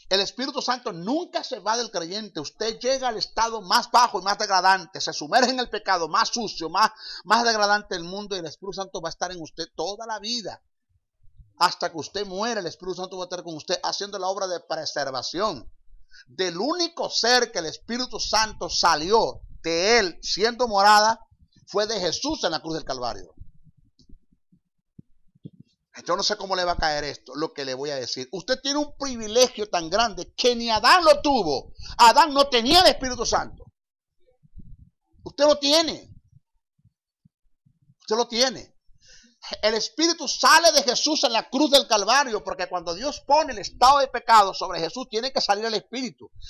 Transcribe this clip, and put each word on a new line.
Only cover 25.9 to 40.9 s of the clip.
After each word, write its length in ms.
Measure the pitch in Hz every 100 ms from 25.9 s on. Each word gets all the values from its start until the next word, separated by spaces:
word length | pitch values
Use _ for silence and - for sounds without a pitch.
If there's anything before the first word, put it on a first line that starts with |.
| - -
Yo 100 | 180
no 60 |
sé 160 | 202 208
cómo 180 | 190 185
le 80 |
va 100 | 175
a 40 | 175
caer 260 | 156 147 147
esto, 280 | - -
lo 200 | 135 156
que 120 | - 135
le 80 |
voy 160 | 127 147
a 60 | 139
decir. 340 | 120 - 127
Usted 300 | 190 202 262
tiene 160 | 277 285
un 180 | 294 -
privilegio 720 | 277 240 214 226 247 - 208
tan 220 | 180 160
grande 460 | 196 233 180 170 -
que 180 | 254 240
ni 140 | 233
Adán 340 | 214 240 349
lo 180 | 330 294
tuvo. 520 | 302 262 165 131 - - - -
Adán 380 | 233 233 320 277
no 140 | 277
tenía 320 | 240 226 349
el 80 | 349
Espíritu 360 | - 262 240 226
Santo. 380 | 202 - - - _ _ _ _ _ _ 508 _ - - - - _ _ _
Usted 220 | - - 294
lo 120 | 294
tiene. 560 | 285 311 320 160 202 - _ _ _ _ _ _ _ _ _ _ _ _ _ _ _ _ _ _
Usted 140 | - 220
lo 120 | 233
tiene. 480 | 226 254 170 104 _ _ _ - - - _ - -
El 140 | 214 220
Espíritu 520 | - - 330 339 285
sale 460 | - 254 311 330
de 100 | 302
Jesús 400 | 240